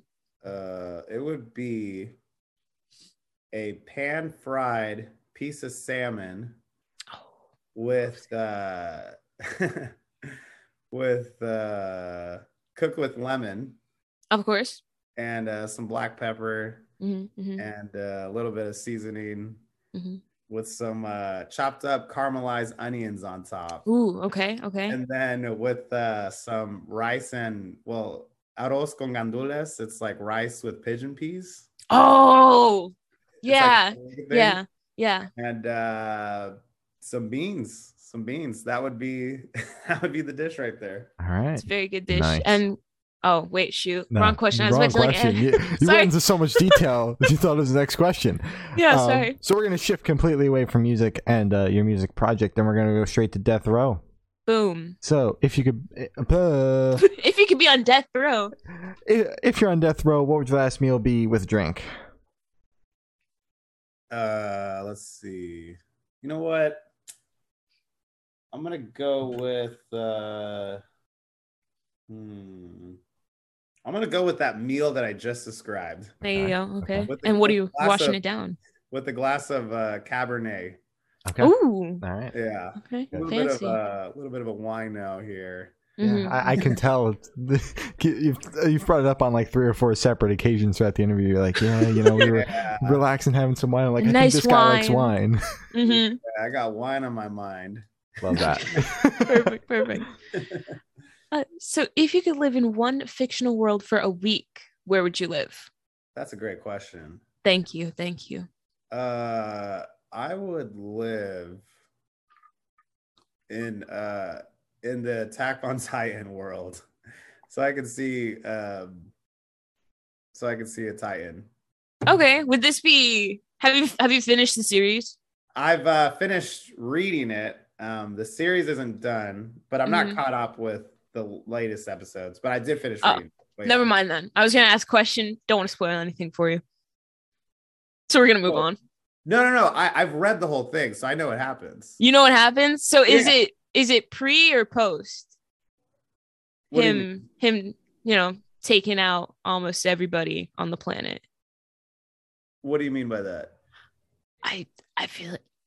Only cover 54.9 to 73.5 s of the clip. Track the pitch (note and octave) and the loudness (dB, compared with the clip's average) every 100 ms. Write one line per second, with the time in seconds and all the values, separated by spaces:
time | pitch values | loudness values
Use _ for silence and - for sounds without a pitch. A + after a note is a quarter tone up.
54.9 | F3+ - D3+ A#2 - C#3+ - B2+ A#2 - | -6 0 2 2 2 0 2 2 0 -6
55.9 | C3+ D#3+ - A#2 E3+ F3 C#3 - - - | -12 -10 -4 2 4 4 4 4 4 4
56.9 | B2+ F#4+ - - G4+ G#4 C#4 D#4+ C4 A#3+ | 6 6 6 2 6 6 6 6 6 6
57.9 | C4 C4+ B3+ C#4+ A#3 G3+ G3+ - F3 F#3 | 6 4 0 2 0 -2 -8 -18 -14 -14
58.9 | - - A3 G3+ - B3+ - G3+ E3 D#3+ | -4 2 2 2 0 0 2 4 4 2
59.9 | D3+ D3+ D3 C#3+ D3+ B2+ C3+ C3 - C3 | 2 4 4 4 2 2 2 2 2 2
60.9 | B2+ A#2 A#2+ A2+ A2+ F#2 G#2+ E2 F2 - | 2 2 2 2 0 2 2 2 -4 -10
61.9 | - - _ _ _ _ _ _ _ _ | -16 -20 _ _ _ _ _ _ _ _
62.9 | _ _ _ _ _ _ _ _ _ _ | _ _ _ _ _ _ _ _ _ _
63.9 | _ - A#2 A2 G#2+ G#2 G2 G2 G2 G2+ | _ -12 -6 -4 -4 -4 -6 -6 -8 -10
64.9 | G#2 - - G#2 F#2 F2 E2+ E2 F2+ _ | -12 -18 -18 -14 -12 -12 -14 -18 -20 _
65.9 | _ _ _ C3+ D#3 E3 D#3+ D3+ D3+ _ | _ _ _ -12 -8 -4 -2 -2 -4 _
66.9 | _ - - _ _ _ _ _ _ _ | _ -20 -20 _ _ _ _ _ _ _
67.9 | _ _ _ _ _ _ C3 E3 E3 A2 | _ _ _ _ _ _ -14 -12 -12 -14
68.9 | - C#3 C#3 B2+ B2 B2+ B2 A#2+ A#2 _ | -6 -4 -4 -4 -6 -6 -4 -6 -12 _
69.9 | A#2 A2+ A2 G#2+ G#2 G#2 G2+ G2+ G2+ _ | -6 -6 -6 -8 -10 -10 -10 -10 -14 _
70.9 | _ _ _ _ _ _ _ _ _ _ | _ _ _ _ _ _ _ _ _ _
71.9 | _ - A2 G#2+ G#2 G2 F#2 F2 F2+ F2+ | _ -20 -18 -18 -18 -18 -20 -20 -20 -20
72.9 | F2+ _ _ _ _ _ | -20 _ _ _ _ _